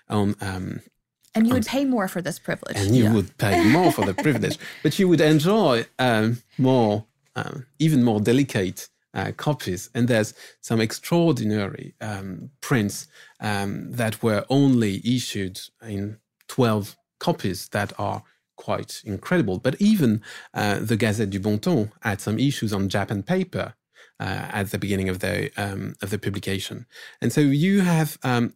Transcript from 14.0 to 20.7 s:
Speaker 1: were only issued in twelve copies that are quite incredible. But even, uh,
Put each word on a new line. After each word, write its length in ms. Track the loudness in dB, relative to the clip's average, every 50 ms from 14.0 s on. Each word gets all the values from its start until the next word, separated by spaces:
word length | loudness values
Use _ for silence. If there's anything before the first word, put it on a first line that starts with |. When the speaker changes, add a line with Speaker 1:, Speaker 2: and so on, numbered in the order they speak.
| -4 -4 -2 -2
Speaker 1:
were 240 | 0 0 0 0 0 2
only 520 | 2 4 4 4 4 4 2 0 -2 -2 -2
issued 560 | -2 -2 -2 -2 -4 -6 -6 -6 -8 -8 -12 -16 -18 _ _ -12
in 320 | -8 -6 -6 -6 -8 -10 -14 _ _ _ _ _ -6
twelve 480 | 0 0 2 2 2 0 -2 -6 -12 _ _ _ _ -6
copies 480 | -4 -4 -4 -2 -4 -6 -6 -6 -8 -6
that 240 | -6 -6 -4 -6 -6
are 280 | -6 -6 -6 -6 -8 -10 _ _ _ _ _ _
quite 460 | -12 -8 -6 -6 -6 -6 -8 -14 -14 -10
incredible. 540 | -8 -8 -6 -4 -2 0 0 0 0 -2 -2
But 220 | -2 -2 0 2
even, 400 | 4 4 4 4 4 2 2 0 -2 -8 -20 -20 -16 -10
uh, 280 | -4 -2 0 0